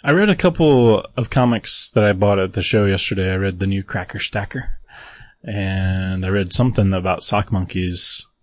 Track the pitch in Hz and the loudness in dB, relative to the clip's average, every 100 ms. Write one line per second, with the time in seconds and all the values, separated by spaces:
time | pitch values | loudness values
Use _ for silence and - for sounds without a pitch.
0 | 139 165 208 180 180 170 156 131 117 104 | 0 2 2 2 2 4 4 6 6 4
1 | - - 120 - 123 113 - - - 117 | 0 -6 -2 2 2 0 -2 -4 -2 2
2 | 104 92 101 98 92 101 90 110 101 95 | 2 2 2 2 0 -2 0 2 2 0
3 | - 95 95 95 98 90 95 98 95 95 | -2 -2 -2 -2 -2 -2 -2 -2 -4 -8
4 | - - - 104 98 262 - - - - | -8 -8 -6 -6 -6 -6 -6 -6 -8 -20
5 | - - - _ - 101 95 95 95 92 | -20 -20 -20 _ -10 -6 -4 -2 -2 -2
6 | 92 92 92 101 90 - 127 110 98 95 | -2 -4 -2 -2 -2 0 0 2 2 2
7 | 92 85 - 104 98 95 90 92 92 90 | 0 -2 -2 -2 0 -2 -4 -4 -4 -2
8 | - - - _ | -4 -4 -10 _